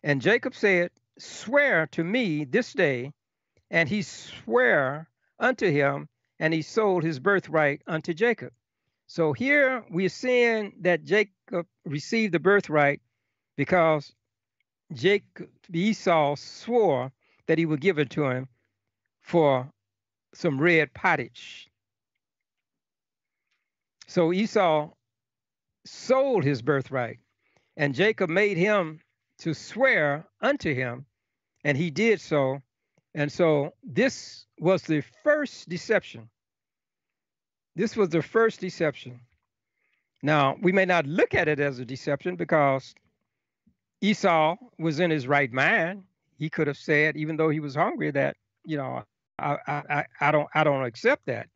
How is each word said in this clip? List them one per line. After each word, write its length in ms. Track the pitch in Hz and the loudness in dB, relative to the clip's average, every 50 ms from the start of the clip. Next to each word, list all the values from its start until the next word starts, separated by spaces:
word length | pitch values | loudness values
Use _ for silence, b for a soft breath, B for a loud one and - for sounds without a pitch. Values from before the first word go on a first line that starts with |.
| - | 0
And 180 | 147 143 139 | 0 -2 0
Jacob 340 | 110 - 220 262 - 262 - | 2 2 2 2 0 -4 -8
said, 360 | - - 208 190 175 175 175 _ _ _ _ _ - | 0 0 2 2 2 0 -2 _ _ _ _ _ -20
"Swear 680 | - - - - - 208 247 285 294 269 220 170 160 143 - | -20 -18 -18 -14 -10 0 0 2 2 4 2 2 0 0 -2
to 120 | - 165 | -4 -4
me 400 | 170 202 254 247 190 156 147 151 | -2 0 0 0 0 -2 -2 -4
this 280 | 127 127 214 247 - - | 0 0 -2 -2 -2 -2
day." 400 | - 185 147 135 98 98 143 - _ _ _ _ _ _ _ _ _ _ _ | 0 0 0 0 -2 -6 -10 -14 _ _ _ _ _ _ _ _ _ _ _
And 180 | - 170 165 131 | 0 0 0 2
he 140 | 208 208 175 | 0 -4 -4
sware 1040 | - - - - - - - - - 220 240 254 240 208 156 135 131 139 151 165 _ _ _ _ _ _ _ | -6 -10 -18 -18 -18 -20 -18 -8 0 0 2 4 4 4 2 2 0 -4 -6 -12 _ _ _ _ _ _ _
unto 320 | - 240 262 - - 190 | 0 0 0 2 0 2
him, 380 | 147 147 139 139 139 143 151 151 _ _ _ _ _ _ | 2 2 2 2 0 -2 -8 -14 _ _ _ _ _ _
and 140 | 160 156 165 | -2 0 0
he 80 | 160 | 0
sold 420 | 147 - - 226 220 202 185 180 151 | -2 -2 -2 0 2 2 2 2 0
his 160 | 165 160 131 | -2 -4 -2
birthright 640 | 135 196 202 185 - - 147 160 151 143 143 147 _ | 0 2 2 2 0 0 0 2 2 2 0 -2 _
unto 260 | - 170 156 - - 170 | -6 -6 -6 -4 -6 -2
Jacob. 400 | 156 214 240 233 - - - _ _ _ _ _ _ _ _ _ _ _ | 0 0 0 0 -2 -6 -16 _ _ _ _ _ _ _ _ _ _ _
So 260 | _ - - 165 156 143 | _ -2 0 0 0 0
here 520 | - 240 269 285 294 277 262 262 247 214 - | 0 0 2 2 4 4 2 0 -4 -8 -6
we're 200 | 170 170 190 175 | -4 -2 -2 -2
seeing 640 | - - - 254 247 247 240 233 226 220 208 196 - - 170 | -2 -2 -2 0 2 4 4 2 2 0 -4 -6 -10 -2 0
that 220 | 185 175 160 151 | 0 0 0 0
Jacob 600 | 139 175 214 214 202 _ _ _ - - 175 170 _ _ _ _ | 0 0 0 0 0 _ _ _ -8 -8 -8 -8 _ _ _ _
received 500 | - 139 151 - - - 226 220 208 165 | -8 -6 -6 -4 -2 0 0 0 0 0
the 60 | 170 | 2
birthright 600 | 143 185 202 202 - - 151 151 147 143 139 131 _ _ _ _ _ _ _ _ _ _ _ | 4 4 4 4 2 2 2 4 4 4 2 0 _ _ _ _ _ _ _ _ _ _ _
because 560 | - 143 - 185 180 165 160 156 151 139 - _ _ _ _ _ _ _ _ _ _ _ _ _ _ _ _ 170 | -6 -2 2 4 4 4 4 2 0 -2 -10 _ _ _ _ _ _ _ _ _ _ _ _ _ _ _ _ -12
Jacob, 560 | 120 117 180 202 208 _ _ _ - 175 - _ _ _ - 170 | 0 2 2 2 2 _ _ _ -18 -18 -18 _ _ _ -8 -4
Esau 640 | 170 180 220 214 - - 196 175 160 151 143 143 | -2 0 0 -2 0 2 2 2 4 4 2 0
swore 760 | 131 - - - - - - 240 240 220 185 143 123 123 135 _ _ _ _ _ _ _ | -4 -8 -18 -20 -18 -8 -2 0 2 4 4 2 0 -2 -6 _ _ _ _ _ _ _
that 120 | - 165 156 | 0 0 0
he 80 | 165 | 2
would 140 | 160 156 143 | 0 -2 0
give 180 | 131 196 185 147 | 0 0 0 0
it 100 | 147 123 | -2 -2
to 140 | - - 151 | -2 -2 -2
him 240 | 135 127 127 131 - _ _ _ _ _ _ _ _ _ _ _ _ _ _ _ | -2 -2 -4 -6 -10 _ _ _ _ _ _ _ _ _ _ _ _ _ _ _
for 480 | - - 170 160 143 135 127 127 143 _ _ _ _ _ _ _ _ _ _ _ _ _ | 0 2 4 4 4 4 2 0 -4 _ _ _ _ _ _ _ _ _ _ _ _ _
some 260 | - - 175 143 131 | -4 -2 -2 0 2
red 320 | 147 175 175 160 151 139 _ | 2 4 4 4 2 0 _
pottage. 760 | - - 185 170 143 123 113 _ - - - - - - _ _ _ _ _ _ _ _ _ _ _ _ _ _ _ _ _ _ _ _ _ _ _ _ _ _ _ _ _ _ _ _ _ _ _ _ _ _ _ _ _ _ _ _ _ _ _ - _ | -2 0 0 0 0 -2 -8 _ -20 -20 -20 -20 -20 -20 _ _ _ _ _ _ _ _ _ _ _ _ _ _ _ _ _ _ _ _ _ _ _ _ _ _ _ _ _ _ _ _ _ _ _ _ _ _ _ _ _ _ _ _ _ _ _ -20 _
So 240 | - 185 170 160 175 | 0 0 2 2 2
Esau 580 | 185 220 220 - 220 190 170 156 151 151 156 - _ _ _ _ _ _ _ _ _ _ _ _ _ _ _ _ _ _ | 0 -2 0 0 2 2 4 2 2 0 -2 -10 _ _ _ _ _ _ _ _ _ _ _ _ _ _ _ _ _ _
sold 600 | - - - - - 254 262 269 277 254 202 143 | -20 -20 -18 -2 0 2 2 2 2 2 2 2
his 180 | 139 147 117 107 | 0 -2 -2 -2
birthright, 560 | 131 147 139 135 - 135 131 123 113 120 120 _ _ _ _ _ _ _ _ _ _ _ | -2 -2 -2 -2 -4 -6 -6 -6 -6 -8 -14 _ _ _ _ _ _ _ _ _ _ _
and 180 | - 151 143 131 | -2 -2 -2 0
Jacob 360 | 117 185 214 220 - 196 165 | 2 2 0 2 0 -2 0
made 260 | 160 190 208 208 202 | 2 2 2 2 2
him 440 | 165 175 208 214 202 180 156 156 156 _ _ _ _ _ _ _ _ | 0 2 2 2 2 0 -2 -8 -14 _ _ _ _ _ _ _ _
to 160 | - 165 151 | -6 -6 -6
swear 720 | - - - - 208 262 262 240 190 151 147 143 151 170 _ _ _ | -6 -8 -14 -2 0 2 2 4 2 2 0 -2 -4 -8 _ _ _
unto 340 | - 240 285 277 - 180 143 | -2 -2 -2 0 -2 -4 -2
him, 320 | 123 131 123 120 127 139 _ _ _ _ _ _ _ _ _ _ _ _ | -2 -4 -6 -8 -10 -14 _ _ _ _ _ _ _ _ _ _ _ _
and 140 | 147 143 | -2 0
he 140 | 131 175 175 | 0 -2 -4
did 300 | 139 139 214 226 214 175 | -2 0 2 2 2 2
so. 400 | - - 165 147 139 131 131 139 - _ _ _ _ _ _ _ _ _ _ | 0 -2 0 0 0 0 -2 -6 -10 _ _ _ _ _ _ _ _ _ _
And 140 | 156 147 147 | -4 -4 -4
so 440 | - - 180 165 156 147 139 160 - _ _ | 0 0 2 2 4 2 0 -2 -6 _ _
this 600 | 240 135 143 240 269 - - - - - - - _ _ - | -8 -2 0 0 0 0 -6 -16 -18 -20 -20 -20 _ _ -2
was 240 | 160 170 190 170 - | 2 2 2 2 0
the 220 | - 156 151 135 - _ _ _ | -2 -2 -2 -2 -6 _ _ _
first 460 | 302 294 302 294 - - - - - | 0 0 0 0 -6 -8 -16 -14 -10
deception. 600 | 165 175 - - 226 190 - - - 117 113 113 _ _ _ _ _ _ _ _ _ _ _ _ _ _ _ _ _ _ _ _ _ _ _ _ _ _ _ _ _ | -10 -10 -2 0 0 0 0 -4 -18 -18 -20 -20 _ _ _ _ _ _ _ _ _ _ _ _ _ _ _ _ _ _ _ _ _ _ _ _ _ _ _ _ _
This 200 | 160 202 220 - | -6 -6 -4 0
was 120 | - 202 175 | -2 -2 0
the 140 | 156 165 - | 0 -2 -2
first 380 | - - 226 226 226 - - | 0 0 2 2 2 0 -4
deception. 600 | - 185 - - 170 151 139 - - 127 123 120 - _ _ _ _ _ _ _ _ _ _ _ _ _ _ _ _ _ _ _ - | -12 -12 -6 -4 -4 -4 -4 -6 -16 -18 -18 -20 -20 _ _ _ _ _ _ _ _ _ _ _ _ _ _ _ _ _ _ _ -2
Now, 320 | 147 151 147 139 135 - - | 0 2 4 2 2 0 2
we 120 | - 175 185 | 0 2 4
may 120 | 196 190 | 4 2
not 220 | 185 180 170 156 | 4 2 0 0
look 260 | 135 156 196 480 - - | 0 2 0 0 2 2
at 140 | 392 175 | 0 0
it 140 | 151 151 135 | 0 0 0
as 180 | 143 143 135 120 | -2 -4 -4 -6
a 60 | 127 | -10
deception 500 | 113 135 131 - - 143 139 - 180 180 | -10 -12 -8 -4 -4 -4 -4 -4 -8 -6
because 580 | 175 170 156 170 156 147 139 135 135 - - - _ _ _ _ _ _ _ _ _ _ _ _ _ _ _ _ _ _ _ _ _ | -6 -4 0 2 2 4 2 2 0 -4 -10 -20 _ _ _ _ _ _ _ _ _ _ _ _ _ _ _ _ _ _ _ _ _
Esau 560 | - 196 214 - - 196 170 160 156 156 175 - - - _ - | 0 0 0 2 2 2 4 4 4 2 0 -2 -10 -20 _ -6
was 200 | 160 165 151 139 | -4 -4 0 0
in 120 | 180 170 156 | 0 0 0
his 160 | 151 123 127 | -2 0 0
right 240 | 143 139 143 123 113 | 0 2 0 0 0
mind. 500 | 131 139 165 214 220 165 170 190 202 185 _ _ _ _ _ _ _ | 0 0 2 2 0 0 -2 -4 -10 -14 _ _ _ _ _ _ _
He 120 | 147 160 | -8 -6
could 160 | - - 156 | -2 -2 -2
have 100 | 143 139 | -2 -2
said, 400 | - - - 156 147 151 156 147 | -8 -2 0 2 2 2 2 0
even 200 | 147 151 151 160 | -2 -6 -6 -2
though 140 | 151 160 160 | 0 0 0
he 100 | 147 156 | 0 -2
was 160 | 151 147 131 | -4 -6 -2
hungry, 340 | 147 170 220 349 269 - 151 | -2 -2 -2 -2 -4 -4 -2
that, 260 | 143 139 139 139 - _ _ _ _ _ _ | 0 0 -2 -2 -4 _ _ _ _ _ _
you 120 | - 156 | -8 -8
know, 280 | 147 135 127 127 127 120 _ _ _ _ _ _ - | -6 -6 -6 -8 -10 -12 _ _ _ _ _ _ -8
"I, 200 | - 147 143 - - | -4 -4 -4 -4 -4
I, 160 | - 147 147 143 - | -6 -8 -8 -4 -4
I, 160 | 151 147 - - _ - | -4 -4 -4 -6 _ -2
I 100 | 156 143 156 | 0 2 2
don't, 160 | 151 147 - - | 2 0 0 0
I 120 | 156 156 | 2 2
don't 200 | 151 143 135 131 | 2 2 0 -2
accept 420 | 123 110 - - 226 277 - _ | -4 -6 -2 0 0 0 0 _
that." 220 | - 123 113 117 - _ | -6 -6 -6 -8 -12 _